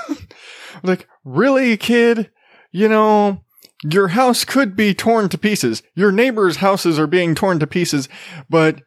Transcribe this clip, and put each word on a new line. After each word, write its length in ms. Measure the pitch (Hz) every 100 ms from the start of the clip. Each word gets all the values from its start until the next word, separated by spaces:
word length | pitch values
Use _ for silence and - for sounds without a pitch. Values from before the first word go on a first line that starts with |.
| 679
<laughs> 100 | - - - - - - -
Like, 240 | 180 185 - _
"Really, 540 | 139 131 254 269 254 214
kid? 520 | - 240 233 226 214 _ _ _ _
You 180 | 170 214
know, 540 | 220 214 208 208 190 - _ - -
your 260 | 151 175 196
house 340 | 202 262 240
could 320 | - 262 247 190
be 180 | 208
torn 360 | 185 220 226 202
to 80 | 175
pieces. 440 | 208 208 127 110 - 165
Your 160 | 202
neighbors' 460 | 190 262 220 190 139
houses 420 | 196 196 175 156
are 80 | 151
being 260 | 180 175
torn 260 | 151 196 170
to 60 | 151
pieces. 440 | 190 170 143 131 - - 160 -
But 320 | 160 160 156